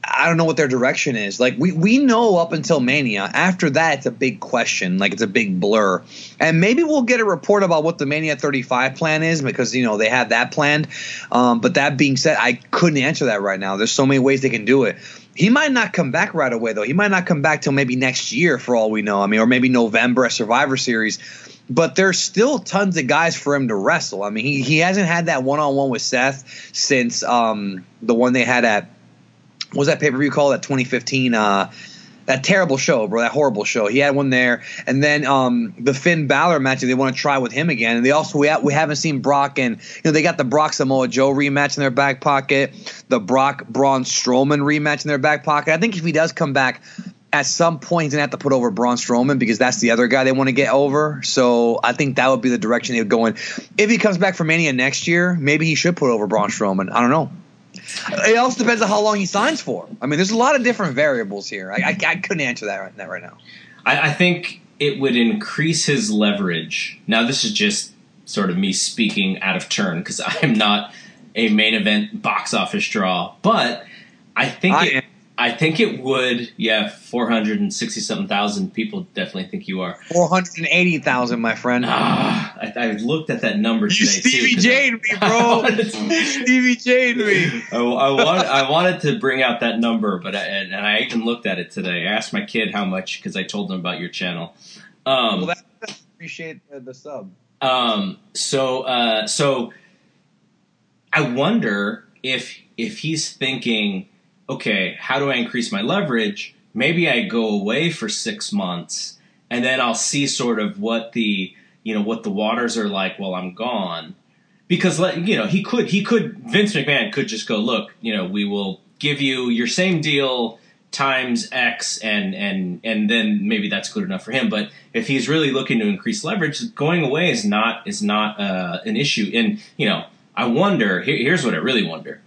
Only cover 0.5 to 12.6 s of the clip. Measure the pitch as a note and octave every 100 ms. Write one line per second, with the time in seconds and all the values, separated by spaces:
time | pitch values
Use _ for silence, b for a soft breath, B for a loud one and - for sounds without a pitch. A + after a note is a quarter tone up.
0.5 | D#3+ D3 B2+ B2+ D3 - A#2 G2+ G2 B2+
1.5 | A#2+ F3 D#3+ F#3+ B3+ C#4 A3+ A#3 F3+ E3+
2.5 | D#3+ - D#3 B2 C#3+ C3 G#2 G2+ - F3
3.5 | F#3 E3 C#3 D#3+ C#3 C3 A#2 C3 G2+ -
4.5 | B2 A#2 - F#2 F#2 G2 - A2 A#2+ G#2+
5.5 | F#2 G2+ A2 G2+ F2+ B B B B D#3
6.5 | E3 F#3+ B3+ E4 D4+ A#3 B3 G#3+ E3 -
7.5 | G#3 F#3+ E3 D#3 E3+ C#3 D3+ D#3 C#3+ D3
8.5 | C#3 B2 B2 C3 C3+ E3 D#3 D#3+ D#3+ C3
9.5 | G2+ A#2+ B2 A#2+ G#2 A2 B2+ A2 A#2 B2
10.5 | - D3 D3 D#3 B B B B A#2+ B2
11.5 | A#2 B2 F#2+ C#3+ C3+ C#3+ C3+ D#3+ B2 A#2+
12.5 | B2